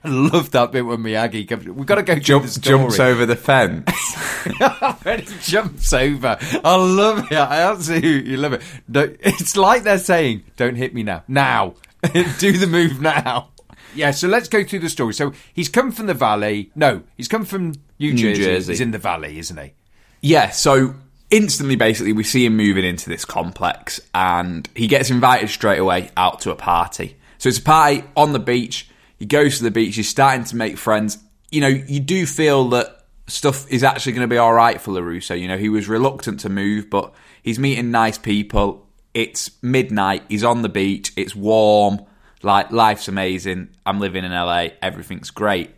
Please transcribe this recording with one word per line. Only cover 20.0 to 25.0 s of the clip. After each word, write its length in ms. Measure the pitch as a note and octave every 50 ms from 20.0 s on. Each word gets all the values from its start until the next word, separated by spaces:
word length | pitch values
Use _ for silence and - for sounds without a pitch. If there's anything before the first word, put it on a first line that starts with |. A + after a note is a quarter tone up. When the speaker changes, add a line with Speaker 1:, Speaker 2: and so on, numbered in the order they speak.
| _ _ _ _
Speaker 2:
Yeah, 300 | - C#3 E3 D3+ G#2+ G2
so 420 | - - - D#3 C#3 C3+ C3 B2+ - - - _ _ _ _ _
instantly, 460 | G#3 A3 G#3 - - - D3 C3+ C3+
basically, 380 | A#2 A#2 A2+ A2 G#2+ F2+ G#2 G#2+
we 100 | G#2+ G#2
see 220 | - - C3 B2
him 100 | A#2 A2
moving 300 | A2 G#2 G#2 F#2+ F#2+ F#2
into 240 | F#2 F2 E2+ - -
this 160 | F2+ - -
complex, 720 | - - F2 E2+ F2 - - F#2 F2+ - - - - - - _ _ -
and 560 | F2+ F#2 F#2 F2 F2 F2+ F2+ F2 E2 D2 - _
he 120 | - A#2+
gets 220 | A2 C#3 C3+